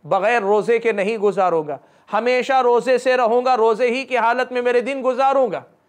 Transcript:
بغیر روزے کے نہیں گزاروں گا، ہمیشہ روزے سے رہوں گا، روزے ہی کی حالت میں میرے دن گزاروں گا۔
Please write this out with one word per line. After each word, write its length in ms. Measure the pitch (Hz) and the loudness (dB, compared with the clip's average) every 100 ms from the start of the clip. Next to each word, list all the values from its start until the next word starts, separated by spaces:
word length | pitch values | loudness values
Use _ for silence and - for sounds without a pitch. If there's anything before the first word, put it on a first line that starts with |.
بغیر 360 | 147 185 202 240 | -2 -2 2 0
روزے 380 | 196 208 185 233 | 2 0 2 0
کے 140 | 226 | 0
نہیں 240 | 208 190 226 | -2 -2 0
گزاروں 500 | 202 185 185 165 151 | -2 0 0 0 -4
گا، 100 | 135 _ _ _ | -10 _ _ _
ہمیشہ 400 | 208 233 254 240 | -4 0 -2 0
روزے 460 | 262 240 240 233 247 | 2 2 2 2 0
سے 180 | 254 254 | 2 2
رہوں 280 | 233 240 | 2 2
گا، 120 | 254 254 | 0 2
روزے 340 | 226 214 240 | 2 2 0
ہی 140 | 247 | -2
کی 120 | 254 247 | -2 -2
حالت 360 | 226 247 254 | 0 0 -2
میں 100 | 247 | -2
میرے 180 | 247 240 | 0 0
دن 220 | 240 269 | -2 -4
گزاروں 480 | 254 240 269 277 247 | -4 0 0 2 0
گا۔ 80 | 151 - _ | -4 -12 _